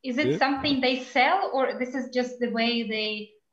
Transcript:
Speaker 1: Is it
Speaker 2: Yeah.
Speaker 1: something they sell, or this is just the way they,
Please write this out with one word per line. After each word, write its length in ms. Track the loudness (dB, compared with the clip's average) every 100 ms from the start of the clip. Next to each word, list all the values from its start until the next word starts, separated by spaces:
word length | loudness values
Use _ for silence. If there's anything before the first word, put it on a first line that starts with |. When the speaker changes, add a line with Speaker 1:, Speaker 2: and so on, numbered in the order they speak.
Speaker 1:
Is 140 | -4 0
it 80 | 0
Speaker 2:
Yeah. 100 | 2
Speaker 1:
something 420 | 2 2 0 2
they 220 | 2 0
sell, 480 | -2 2 4 4 0
or 220 | 0 0 -2
this 160 | -4
is 160 | -4 -2
just 280 | -2 -2 -2
the 120 | -2
way 320 | 0 0 0
they, 460 | -2 -2 -2 -4 -10 _ _